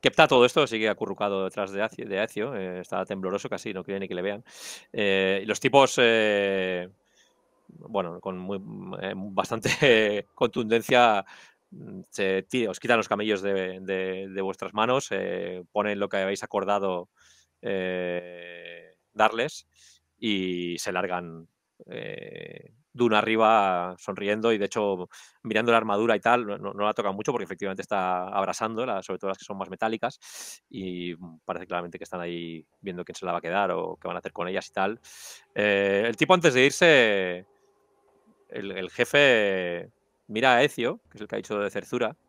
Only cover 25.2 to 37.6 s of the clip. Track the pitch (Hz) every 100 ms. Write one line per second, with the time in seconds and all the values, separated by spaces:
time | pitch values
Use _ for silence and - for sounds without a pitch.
25.2 | - _ 113 110 117 113 110 101 113 107
26.2 | 113 123 107 101 98 98 104 - 101 98
27.2 | 110 117 90 92 98 95 95 101 92 90
28.2 | 92 101 95 92 113 113 127 98 - 92
29.2 | 98 95 - 95 90 92 110 113 120 -
30.2 | - - - - _ - 95 90 87 85
31.2 | 90 80 - 87 90 90 87 90 - 92
32.2 | 87 85 82 82 - _ 101 87 87 87
33.2 | 92 87 85 95 98 87 87 82 92 87
34.2 | 92 - 90 95 - - 95 113 - -
35.2 | - - _ - 104 98 98 98 113 113
36.2 | 156 185 160 127 139 - 170 147 113 101
37.2 | 92 87 95 _